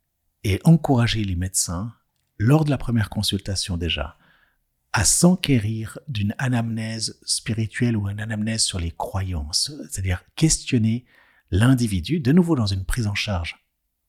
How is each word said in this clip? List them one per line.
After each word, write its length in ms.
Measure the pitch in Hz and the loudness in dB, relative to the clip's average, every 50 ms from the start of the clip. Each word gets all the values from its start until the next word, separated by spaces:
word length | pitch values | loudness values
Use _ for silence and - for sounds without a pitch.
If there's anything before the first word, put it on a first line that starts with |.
| _ _ _ _ _ _ _ _ - | _ _ _ _ _ _ _ _ -2
et 160 | 104 95 - - | -2 -2 2 6
encouragé 580 | 165 165 160 - - 135 120 117 110 - 110 104 | 6 6 6 4 2 2 2 4 2 0 0 -2
les 120 | 95 90 | -2 -2
médecins, 580 | 85 90 95 - - - - 87 85 107 120 - _ _ _ _ _ _ _ _ - | -2 -4 -2 -2 -4 -4 -2 -4 -6 -6 -8 -10 _ _ _ _ _ _ _ _ 0
lors 280 | 104 123 147 156 156 | 2 4 4 4 4
de 40 | 147 | 2
la 80 | 135 - | 0 -2
première 320 | - - 117 117 101 - | -2 0 0 0 0 0
consultation 680 | - 107 98 - 101 95 - 101 98 - - - 90 82 | -2 -2 -2 -2 -2 -2 -4 -4 -6 -4 -4 -4 -4 -4
déjà, 400 | 87 82 80 73 76 82 - _ _ _ _ _ _ _ _ _ _ _ _ _ _ _ | -2 -2 -2 -4 -6 -8 -10 _ _ _ _ _ _ _ _ _ _ _ _ _ _ _
à 140 | - 117 85 | -2 0 2
s'enquérir 920 | - - - 170 175 185 - - - 139 117 101 110 113 113 110 - - - - - | 2 4 6 6 6 4 4 2 2 2 2 2 0 -4 -6 -8 -10 -12 -14 -12 -8
d'une 280 | 117 104 101 104 - - | -4 -2 -2 -2 -2 -2
anamnèse 840 | 135 123 123 117 113 117 110 113 110 113 113 110 110 - - - _ | -2 -2 0 0 -2 -2 -4 -4 -6 -6 -6 -6 -8 -8 -8 -10 _
spirituelle 720 | - - - - - 107 117 110 104 - - 123 120 113 | -6 -6 -4 -4 -4 -2 -2 -2 -4 -2 0 0 0 2
ou 140 | 104 101 101 | 0 -2 -4
une 100 | 101 104 | -6 -6
anamnèse 440 | 104 113 110 107 107 113 113 107 - | -6 -6 -4 -4 -2 -2 -2 -2 -2
sur 160 | - - 90 | -2 -2 -4
les 120 | 82 82 | -4 -4
croyances, 800 | - - 85 - - 92 95 92 90 80 73 73 - - - 135 156 143 - - | -6 -8 -10 -6 -4 -4 -4 -2 -4 -4 -4 -4 -2 -2 -4 -4 -6 -12 -12 -10
c'est-à-dire 340 | - - 92 92 87 - - _ _ | -8 -6 -4 -2 -4 -4 -6 _ _
questionner 720 | - 160 156 - - - - 135 120 110 110 113 123 - _ _ _ _ _ _ _ _ _ | 0 2 2 2 0 -2 0 0 2 2 2 2 0 -4 _ _ _ _ _ _ _ _ _
l'individu, 680 | 87 95 113 131 135 123 120 107 98 87 80 - 156 180 | 2 4 6 6 6 4 4 0 0 -2 -2 -2 -2 0
de 120 | 123 123 | 2 4
nouveau 240 | 151 185 170 165 160 | 6 6 6 4 2
dans 100 | 127 110 | 2 2
une 200 | 98 98 95 95 | 0 -2 -2 -2
prise 220 | - - 131 110 104 | -4 -4 -2 -2 -2
en 80 | 101 | -2
charge 420 | - - 107 98 87 82 - - - _ _ _ _ _ _ _ _ _ | -4 -4 -2 -2 -4 -4 -6 -8 -14 _ _ _ _ _ _ _ _ _